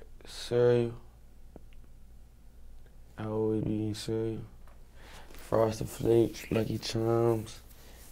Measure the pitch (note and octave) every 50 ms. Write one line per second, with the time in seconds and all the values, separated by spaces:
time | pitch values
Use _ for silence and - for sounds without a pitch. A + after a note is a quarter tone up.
0 | - - - - - - - - - - A#2+ A#2+ A#2+ B2 A#2+ A#2+ A#2 A#2 A#2 A#2+
1 | - - - - - - - - - - - - - - - - - - - -
2 | - - - - - - - - - - - - - - - - - - - -
3 | - - - - G#2+ G#2+ G#2+ A2 A2 A2 A2 A2 G#2+ G#2+ A2 G#2+ G#2+ G#2+ G#2 -
4 | - - A2 A2 A2 A2+ A2+ A2+ A2+ - - - - - - - - - - -
5 | - - - - - - - - - - A2 A2 A2+ A2 G#2+ - B2+ A#2 - -
6 | B2 A2 A#2 A#2 A2+ G#2+ - - - - - A2+ A2 A2 A2+ A2 - - - A2+
7 | A2+ A2+ A#2 A#2 A#2 A#2 A#2 A2 G#2+ - - - - - - - - - - -
8 | - -